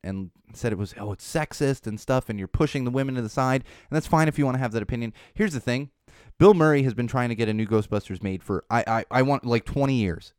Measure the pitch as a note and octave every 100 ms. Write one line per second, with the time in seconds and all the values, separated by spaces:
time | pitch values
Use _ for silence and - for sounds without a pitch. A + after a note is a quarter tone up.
0 | F#2 F#2+ F#2 - - - A#2+ G2 G2+ -
1 | G#2 G2 - E3 D3+ - C#3 C3+ A2 G#2+
2 | - C3 - G#2 F#2+ - D3+ C#3 B2 C3
3 | C3+ B2+ A2 - C3 C3 B2+ - - D#3
4 | - D#3+ D#3 D3 C#3 B2+ B2+ A2+ G2+ A#2+
5 | A#2 - - - G#3+ C#3 - C3 C#3+ _
6 | _ - - - F#3 F#3 D#3 C#3+ C3 G#2+
7 | A#2+ B2+ B2 A2+ A2 G#2+ A2 A2 G#2 G#2
8 | - F#2 G2 F#2 - F#2+ - A#2 - A2+
9 | - B2+ C3 C#3 B2 A#2 - C#3+ C#3 B2+
10 | G2 G#2 -